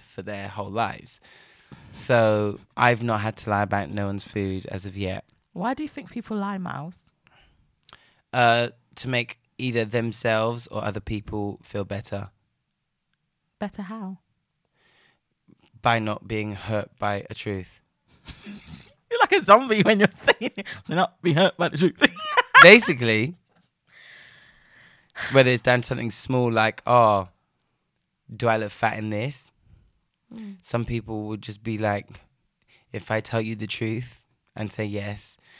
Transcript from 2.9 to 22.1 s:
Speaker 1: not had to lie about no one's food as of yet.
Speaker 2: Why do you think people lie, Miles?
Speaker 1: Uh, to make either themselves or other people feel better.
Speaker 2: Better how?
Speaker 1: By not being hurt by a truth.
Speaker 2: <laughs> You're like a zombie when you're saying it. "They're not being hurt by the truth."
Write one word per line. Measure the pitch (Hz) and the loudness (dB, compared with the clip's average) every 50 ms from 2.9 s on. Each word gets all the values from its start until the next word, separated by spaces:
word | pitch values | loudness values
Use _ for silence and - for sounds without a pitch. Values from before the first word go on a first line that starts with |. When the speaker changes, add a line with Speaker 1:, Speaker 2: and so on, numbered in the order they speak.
| 120 107 | 2 0
Speaker 1:
not | 120 120 110 107 | -2 -2 -2 -2
had | 101 110 107 - | -2 -4 -6 -6
to | - 110 | -4 -2
lie | 104 101 | 0 0
about | 104 95 104 101 98 71 | 0 0 -2 -2 -4 -4
no | 101 104 101 | -6 -6 -4
one's | 98 98 101 - | -4 -6 -6 -10
food | - - 104 101 95 95 95 90 | -8 -6 -4 -4 -4 -4 -6 -8
as | - - 95 95 | -10 -10 -10 -10
of | 101 92 | -12 -8
yet. | 101 101 92 92 - - _ _ _ _ _ | -6 -6 -6 -6 -8 -10 _ _ _ _ _
Speaker 2:
Why | - 175 185 240 269 | -12 -8 -6 -6 -6
do | 277 | -6
you | 311 294 | -8 -10
think | - - 220 180 | -12 -16 -18 -14
people | - 233 - - 220 | -14 -14 -10 -8 -6
lie, | 208 196 202 202 190 | -6 -6 -6 -6 -8
Miles? | 180 - 135 139 143 170 185 - _ _ _ _ _ _ _ _ _ _ _ _ _ _ _ _ _ - - - _ _ _ _ _ _ | -8 -8 -10 -10 -12 -14 -16 -20 _ _ _ _ _ _ _ _ _ _ _ _ _ _ _ _ _ -20 -20 -20 _ _ _ _ _ _
Speaker 1:
Uh, | - 127 120 117 117 117 120 117 - _ _ _ _ | 0 2 4 4 4 4 2 -2 -6 _ _ _ _
to | - - 123 | -10 -6 -4
make | 131 120 117 - - - _ _ _ - | -2 -2 -4 -4 -10 -18 _ _ _ -6
either | 127 127 113 117 113 | -6 -2 -2 -2 -2
themselves | 107 110 117 113 117 107 - - 117 110 110 110 117 120 117 117 - | 0 -2 -2 -2 -2 -4 -4 -2 0 0 2 0 -2 -4 -6 -10 -10
or | - 110 - | -8 -6 -6
other | 107 98 104 | -6 -6 -6
people | - - 113 104 - - - 104 101 104 - - | -8 -8 -8 -8 -8 -8 -8 -6 -6 -6 -8 -12
feel | - - - 104 98 | -14 -10 -8 -8 -6
better. | 95 98 98 - - 104 98 101 98 - _ _ _ _ _ _ _ _ _ _ _ _ _ _ _ _ _ _ _ _ _ _ _ _ _ | -6 -8 -8 -8 -8 -10 -10 -10 -12 -16 _ _ _ _ _ _ _ _ _ _ _ _ _ _ _ _ _ _ _ _ _ _ _ _ _
Speaker 2:
Better | 208 202 - - | -10 -10 -8 -12
how? | 196 180 220 220 208 190 190 - _ _ _ _ _ _ _ _ _ _ _ _ _ _ _ _ _ _ _ _ _ _ _ _ _ _ _ _ _ _ _ - | -12 -12 -12 -12 -12 -12 -12 -14 _ _ _ _ _ _ _ _ _ _ _ _ _ _ _ _ _ _ _ _ _ _ _ _ _ _ _ _ _ _ _ -2
Speaker 1:
By | - 123 117 113 | 0 0 2 2
not | 110 107 107 - - 98 | 0 -2 -6 -6 -8 -8
being | 110 107 107 107 104 | -6 -6 -6 -6 -8
hurt | 98 - 110 110 104 98 - _ _ | -10 -8 -4 -4 -4 -4 -6 _ _
by | 104 104 104 98 - - | -4 -4 -4 -6 -8 -10
a | 101 | -14
truth. | - - 110 101 95 92 - - _ _ _ _ _ _ _ _ _ _ | -10 -8 -8 -8 -8 -10 -12 -18 _ _ _ _ _ _ _ _ _ _
Speaker 2:
<laughs> | - - - - | -20 -20 -18 -18
You're | 202 202 208 - - - - - - _ _ _ _ 466 480 | -18 -18 -18 -20 -20 -20 -20 -20 -20 _ _ _ _ 0 0
like | 440 - | 2 2
a | 381 392 | 2 2
zombie | - 196 202 233 269 254 220 208 | 6 6 6 6 6 4 2 2
when | 190 214 220 196 | 4 4 4 4
you're | 208 - - | 2 2 0
saying | - - - - - 226 254 - | 0 0 0 0 0 -2 -8 -8
it. | - 196 - - - - | -10 -12 -12 -14 -14 -10
"They're | - 156 | -4 -2
not | 170 185 - - _ | -2 -2 -2 -4 _
being | - 175 147 | -2 0 2
hurt | 160 196 185 - | 4 2 2 2
by | - 170 170 | 0 -4 -4
the | - | 0
truth." | 143 180 175 - - - - | 0 0 0 2 2 0 0